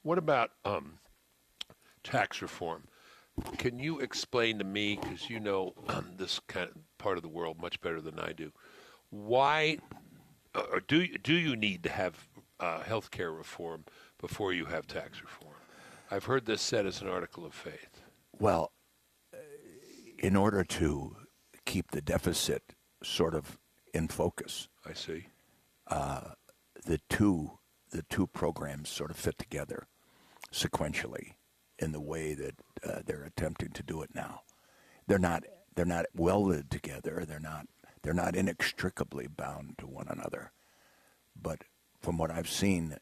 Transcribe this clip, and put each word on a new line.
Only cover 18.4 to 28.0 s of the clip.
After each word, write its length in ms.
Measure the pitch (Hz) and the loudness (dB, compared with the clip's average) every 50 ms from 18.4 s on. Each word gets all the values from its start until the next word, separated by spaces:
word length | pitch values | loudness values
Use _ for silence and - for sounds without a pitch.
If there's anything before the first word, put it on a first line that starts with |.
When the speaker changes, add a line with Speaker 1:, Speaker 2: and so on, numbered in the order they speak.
| 104 107 90 82 78 - _ _ _ _ _ _ _ _ _ _ _ _ - | 4 4 6 4 2 0 _ _ _ _ _ _ _ _ _ _ _ _ -16
Speaker 2:
uh, 40 | - 156 151 143 - - - - - - - - - - - - | -16 -16 -16 -18 -18 -18 -20 -20 -20 -20 -20 -20 -20 -20 -18 -6
in 180 | - - - 95 | 0 2 4 6
order 280 | 98 98 107 101 98 87 | 6 6 6 6 4 2
to 540 | - - - 85 73 71 69 69 - - - - - _ _ _ _ - - _ | 2 2 2 4 4 4 2 -4 -8 -12 -14 -20 -20 _ _ _ _ -20 -10 _
keep 260 | - - 92 82 - | -2 -2 -2 -2 -2
the 100 | - 73 | -6 -4
deficit 600 | 71 - - 92 - 90 82 - - - 64 - _ - - _ _ _ _ _ - | 0 2 0 2 2 2 2 2 2 2 0 0 _ -8 -20 _ _ _ _ _ -6
sort 320 | - - - 87 - 80 | -4 2 4 4 4 4
of 240 | 78 - - - - _ _ _ _ _ - - | 0 -2 -4 -16 -18 _ _ _ _ _ -2 0
in 140 | 87 82 | 0 0
focus, 640 | 78 - - 80 87 - - - - - - - - _ _ - | 2 2 2 2 2 2 -2 -8 -8 -8 -8 -10 -12 _ _ -14
Speaker 1:
I 80 | 80 78 | -12 -10
see. 340 | - - - 80 82 95 - _ _ _ _ _ _ _ _ _ _ _ | -8 -6 -6 -6 -8 -8 -14 _ _ _ _ _ _ _ _ _ _ _
Speaker 2:
uh, 460 | - - 156 139 143 139 127 - - - _ _ - _ _ _ _ _ - - | -2 0 0 0 0 -2 -4 -6 -10 -16 _ _ -20 _ _ _ _ _ -10 0
the 140 | - 80 76 _ _ | 0 0 0 _ _
two, 500 | - - 107 104 92 80 73 - - - _ _ _ _ _ _ | 4 6 6 6 6 4 0 -4 -8 -14 _ _ _ _ _ _
the 120 | - 82 | -6 -6